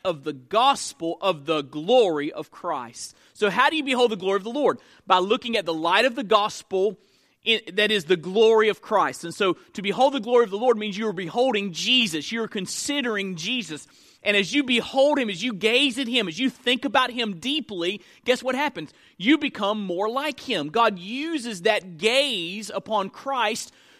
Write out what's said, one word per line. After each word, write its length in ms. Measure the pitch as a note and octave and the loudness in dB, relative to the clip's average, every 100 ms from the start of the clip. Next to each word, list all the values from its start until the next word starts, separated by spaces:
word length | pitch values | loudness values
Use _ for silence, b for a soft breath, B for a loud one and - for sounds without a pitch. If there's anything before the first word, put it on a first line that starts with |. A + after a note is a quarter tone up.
| F#3+ | -6
of 180 | D#3 | -4
the 100 | D3+ | -6
gospel 840 | C#3 B2 G#3+ C4+ C#4 - - E3 E3+ | -10 -2 2 4 2 -4 -8 -6 -2
of 280 | G3 D#3+ C#3 | -2 -2 -2
the 160 | D#3 | -2
glory 680 | C3+ D3 E3 B3+ G3+ D3+ C#3+ | -2 -8 2 4 6 2 -4
of 180 | - D3+ | -8 -14
Christ." 640 | - F3 C#3+ A#2+ - - b b | -10 -6 -6 -8 -14 -18 b b
So 160 | - G#3 | -2 0
how 200 | F#3 C#4+ | 4 4
do 60 | D#4 | 2
you 80 | |
behold 280 | C#4 B3+ A#3+ | 0 2 2
the 40 | G#3 | 2
glory 220 | F#3+ G3 | -2 -2
of 60 | |
the 80 | G3+ | -2
Lord? 280 | B3+ E3 A#2+ b b - | 0 0 0 b b 2
By 120 | F#3 | 2
looking 400 | F#3+ A#3+ A#3+ A3 | 4 0 0 -4
at 80 | E3+ | -2
the 80 | |
light 320 | D#3+ E3 G3 B3+ | -2 2 4 2
of 100 | A#3+ | 0
the 80 | |
gospel, 760 | G3+ G#3 G#3 - - F#3+ G3+ F#3+ b b b b | 2 2 2 -4 -6 0 0 -2 b b b b
in, 180 | G#3+ A3 - | -2 0 0
that 160 | F#3 G#3 | -2 0
is 160 | G#3 D3+ | 0 0
the 120 | F3+ | -2
glory 520 | E3+ G3 A3 A3 A3 | 0 4 6 6 4
of 120 | G3 | 0
Christ. 420 | - G#3 D3 B2 | -2 0 0 -2
And 100 | E3+ | -12
so 200 | - F#3+ E3 B | -2 0 0 B
to 80 | - | -8
behold 320 | G3 G3+ C#4 | -4 2 2
the 60 | C4+ | 2
glory 240 | G#3+ B3 | 2 4
of 80 | A#3 | 4
the 60 | G3 | 2
Lord 200 | B3 A3 | 2 2
means 180 | G#3+ F#3+ | 0 -4
you 120 | A3 | -4
are 60 | |
beholding 580 | F3 F3 A3+ C4 G#3+ G3+ | -4 -4 0 0 0 -2
Jesus. 600 | D#3+ F#3+ B3+ A3 D#3 - | -4 0 2 2 -2 -6
You're 180 | A#3 A3 | -6 -6
considering 840 | G#3+ F#3 - - C#4+ B3 G#3 G3 F3 | -6 -8 -8 -4 -2 -2 -4 -4 -6
Jesus. 520 | F3 B3+ E3 D3 - b b b | -4 -4 -6 -12 -14 b b b
And 140 | - G3+ | 0 2
as 180 | F3 | 2
you 100 | C4+ | 0
behold 540 | C4 A#3+ - C4 C#4 C#4+ | 2 0 0 4 4 4
him, 120 | A#3 | 0
as 120 | F3 | -2
you 120 | A#3+ | -6
gaze 440 | F#3+ G#3+ B3 C#4+ A3+ | -2 2 4 2 0
at 120 | A#3 | -2
him, 180 | B3 F#3+ | 0 0
as 100 | D#3+ | -2
you 120 | C4 | -2
think 340 | - A#3+ B3+ | -2 0 0
about 260 | C#4 A3+ B3+ | 2 2 2
him 280 | B3 A3 E3+ | -2 -6 -4
deeply, 640 | A#3+ D4+ - F#3+ E3+ G3+ B B - | -4 -4 -4 -4 -4 -4 B B -2
guess 180 | B3 | 0
what 120 | B3 B3+ | 0 -2
happens? 360 | D4 F3+ D3+ b b b | -2 -4 -12 b b b
You 200 | G3 D4+ | 2 4
become 440 | C#4+ - G3+ G#3+ | 2 -2 -2 -2
more 280 | G3 F3 G#3+ | -4 -2 -2
like 320 | B3+ D4+ B3+ | -2 -4 -6
him. 260 | - G3 D3 | -4 -4 -2
God 320 | G#3+ A3+ F#3 | 2 2 2
uses 600 | F3+ B3+ D#4+ D#4+ A#3 F#3+ | -6 -8 -6 -6 -6 -2
that 360 | G3 G#3 F#3 D#3+ | 0 0 -2 -4
gaze 720 | G#3+ B3+ C#4+ G#3+ E3+ G3+ G#3 | 0 2 0 -2 -6 -8 -8
upon 400 | - - G#3+ F#3+ | -10 -4 -4 -4
Christ 640 | - C4+ C4+ G#3+ A#3 - b b b | -8 -6 -2 -2 -2 -8 b b b